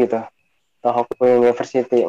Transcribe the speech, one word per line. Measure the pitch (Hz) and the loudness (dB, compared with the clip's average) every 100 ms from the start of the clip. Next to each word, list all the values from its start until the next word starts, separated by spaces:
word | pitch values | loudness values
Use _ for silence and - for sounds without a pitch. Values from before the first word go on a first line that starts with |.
gitu, | 120 113 113 _ _ _ _ _ | 2 -2 -8 _ _ _ _ _
Tohoku | 123 120 117 - | -4 -2 -4 0
University. | 123 123 120 120 - 131 123 120 | 2 4 2 0 -4 -4 -2 0